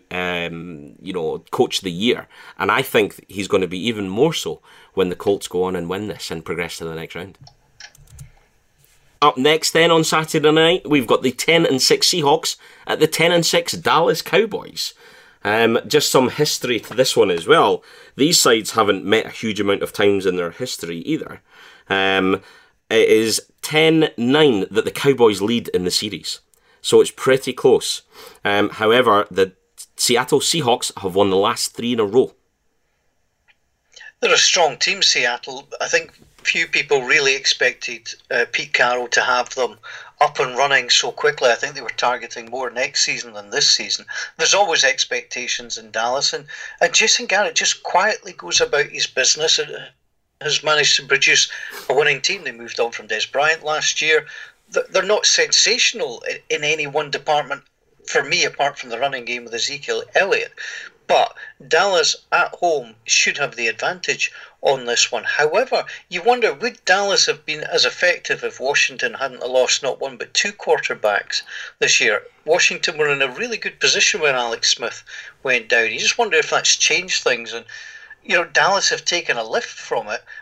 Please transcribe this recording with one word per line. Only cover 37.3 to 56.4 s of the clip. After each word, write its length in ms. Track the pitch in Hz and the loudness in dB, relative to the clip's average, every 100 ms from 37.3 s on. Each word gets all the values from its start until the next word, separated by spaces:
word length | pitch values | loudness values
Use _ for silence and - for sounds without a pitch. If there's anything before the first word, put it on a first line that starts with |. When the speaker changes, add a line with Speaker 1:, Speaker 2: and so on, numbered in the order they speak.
| 135 | 0
Speaker 2:
expected, 720 | - - 127 - - 117 - - - | 0 0 0 -2 -12 -12 -14 -16 -6
uh, 140 | 127 120 | -4 -2
Pete 220 | - 147 | -4 -4
Carroll 340 | - 123 123 120 | 0 2 0 -2
to 120 | 120 | -2
have 300 | 107 123 120 | 0 0 -2
them 280 | 131 117 104 - - - - | -4 -6 -6 -20 -20 -8 0
up 200 | 147 151 | 0 0
and 160 | 131 123 | -4 0
running 340 | 139 135 120 | 2 2 2
so 220 | - 131 | 0 0
quickly. 380 | - 147 147 127 | 0 -2 2 2
I 40 | |
think 200 | 113 143 | 2 -2
they 60 | 143 | -10
were 80 | 113 | -12
targeting 640 | - 123 123 113 123 117 | -4 -2 -2 -8 -14 -10
more 200 | 123 123 | -8 -6
next 340 | 117 139 - | -4 -4 -2
season 280 | 151 123 117 | -2 -4 -8
than 180 | 104 101 | -14 -6
this 200 | 135 143 | 0 2
season. 360 | - 107 - - - - - | 2 0 -6 -8 -10 -10 -2
There's 180 | 165 | 2
always 300 | 190 190 147 | 4 4 4
expectations 920 | 135 131 - 123 - 123 120 - 120 113 | 2 2 -2 -4 -6 -10 -6 -8 -8 -14
in 140 | 110 | -8
Dallas, 400 | 110 117 135 - | -4 -2 0 -2
and, 140 | 156 147 - - - | -4 -12 -16 -10 -2
and 120 | 170 | 2
Jason 340 | - 214 - 240 | 4 4 2 0
Garrett 280 | 190 185 | 0 0
just 280 | - 190 - | 0 -2 -4
quietly 480 | - 175 214 190 196 | 0 2 2 -2 -8
goes 280 | 165 175 165 | -16 -2 0
about 260 | 160 143 139 | 2 0 0
his 200 | - - | -2 -4
business 520 | 131 127 151 156 - | 0 2 2 2 0
and 120 | 147 - - _ _ _ _ - | -2 -10 -16 _ _ _ _ -10
has 240 | 151 143 | -4 -2
managed 320 | 156 151 139 - | 2 2 2 2
to 100 | - | 2
produce 440 | 139 156 143 - - - - - | 2 4 2 0 -4 -14 -10 -2
a 60 | |
winning 260 | - 151 135 | 2 2 2
team. 220 | - 196 | -2 -4
They 100 | 143 | -8
moved 280 | 117 117 - | -12 -10 -4
on 100 | 117 | -4
from 160 | - 107 | -4 -8
Des 200 | 107 - | -6 -4
Bryant 340 | 135 151 160 | 0 0 0
last 380 | 151 151 - - | -2 -2 -2 -2
year. 240 | 151 156 151 - - _ _ | 2 0 0 -18 -20 _ _
Th-, 140 | 175 - | -6 -2
they're 120 | 190 | -2
not 220 | 185 208 - | 0 2 2
sensational 960 | - 156 - 180 240 - 226 143 113 - | 2 2 2 2 2 0 -2 -8 -8 -10
i-, 120 | - | -10